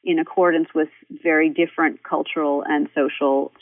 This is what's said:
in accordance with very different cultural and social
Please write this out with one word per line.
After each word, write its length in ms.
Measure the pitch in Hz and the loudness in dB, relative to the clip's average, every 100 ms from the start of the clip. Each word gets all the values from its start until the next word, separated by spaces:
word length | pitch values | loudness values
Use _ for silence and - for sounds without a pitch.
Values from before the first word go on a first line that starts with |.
in 160 | 180 165 | -2 -2
accordance 500 | 165 - 175 165 160 | 0 2 2 2 0
with 140 | 160 156 - _ - | -2 -4 -6 _ -6
very 280 | 170 156 160 | 0 2 2
different 520 | 151 165 - 156 - | 2 -2 0 -2 -2
cultural 640 | - 156 - 165 147 143 - | -6 -4 -4 -2 -2 -2 0
and 220 | 147 - | -2 -2
social 580 | 151 135 - 143 139 - - | -2 -2 0 0 0 -2 -2